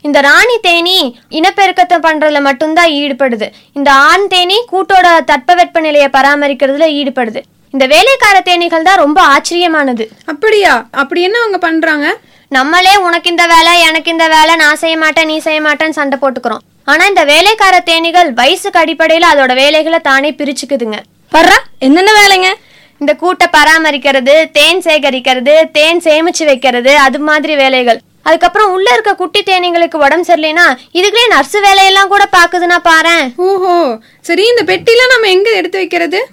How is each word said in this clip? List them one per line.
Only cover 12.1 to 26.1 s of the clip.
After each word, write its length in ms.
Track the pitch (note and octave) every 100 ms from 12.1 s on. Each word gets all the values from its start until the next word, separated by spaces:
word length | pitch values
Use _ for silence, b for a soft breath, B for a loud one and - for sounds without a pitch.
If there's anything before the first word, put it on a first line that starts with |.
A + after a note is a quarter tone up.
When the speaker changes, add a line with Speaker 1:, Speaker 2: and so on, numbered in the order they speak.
| A4 b b b
Speaker 1:
நம்மளே 400 | C4 C#4 F4 F#4 G4+
உனக்கு 300 | F4 E4+ F4
இந்த 140 | E4+ E4+
வேலை, 240 | E4 E4 F4
எனக்கு 260 | E4 D#4+ D#4+
இந்த 160 | E4 D#4+
வேலை, 240 | D#4+ D#4 E4
நான் 240 | D4+ D4+
செய்ய 160 | E4 D#4+
மாட்டேன், 320 | D#4 D#4 D#4
நீ 80 | D#4
செய்ய 220 | D#4 D#4
மாட்டேன்னு 360 | D4+ D4 D#4+ D#4
சண்டை 200 | C#4 C#4
போட்டுக்கிறோம். 420 | C4+ B3 A3 G#3+ _ _ -
ஆனா 160 | D4+ G4
இந்த 160 | F#4
வேலைக்கார 520 | D4 D4+ F#4+ A4 G4 F4+
தேனீகள் 480 | F4 E4 E4 E4+ E4+
வயசுக்கு 460 | A#3+ B3+ F4+ G4+ F4+
அடிப்படையில 480 | D#4+ E4 D#4+ D#4+ E4+
அதோட 220 | D4 C4
வேலைகளை 440 | B3+ C#4+ D#4 D#4+ E4
தானே 300 | D4+ C4+ D4
பிரிச்சுக்குதுங்க. 680 | D4 C#4+ C4 B3+ C4+ A3+ G#3 - _ _
Speaker 3:
பர்றா, 240 | D#4 F4 G#4+ - -
என்னென்ன 340 | C4+ D#4+ G4
வேலைங்க? 360 | G#4+ G4+ F#4+ F#4 G#4 b b b b
Speaker 1:
இந்த 120 | C#4+
கூட்டை 320 | D4+ F4 F#4 E4+
பராமரிக்கிறது, 840 | D#4 D4+ D#4+ D#4 C#4+ C#4+ C4+ B3+ D#4 D#4
தேன் 300 | D4 D4+ F4+
சேகரிக்கிறது, 680 | E4+ D4+ C#4 B3+ B3+ B3+ B3+ D#4 D#4+
தேன் 300 | D#4 D#4 E4+
சேமிச்சு 400 | E4